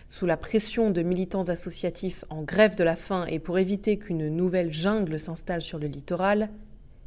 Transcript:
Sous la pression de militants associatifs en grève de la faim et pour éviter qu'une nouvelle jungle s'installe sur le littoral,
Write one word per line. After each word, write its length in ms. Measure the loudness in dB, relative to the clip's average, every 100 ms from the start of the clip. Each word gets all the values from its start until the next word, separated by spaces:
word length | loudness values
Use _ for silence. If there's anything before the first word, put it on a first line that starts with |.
| -14
Sous 160 | -2 2
la 100 | 2
pression 560 | 2 2 4 4 2
de 100 | 2
militants 460 | 2 0 0 0 0
associatifs 800 | -2 -4 -4 -4 -4 -6 -6 -10
en 140 | -8
grève 320 | -2 6 6 6
de 80 |
la 140 | 2 2
faim 280 | -2 -2 -2
et 100 | -4
pour 180 | -2 0
éviter 400 | 0 0 0 0
qu'une 300 | 0 -2 0
nouvelle 460 | 0 2 2 0
jungle 440 | 0 0 0 0 -2
s'installe 440 | -4 -6 -4 -4
sur 180 | -4 -6
le 80 | -6
littoral, 640 | -6 -6 0 2 2 0 -6 -18 -20 -20 -18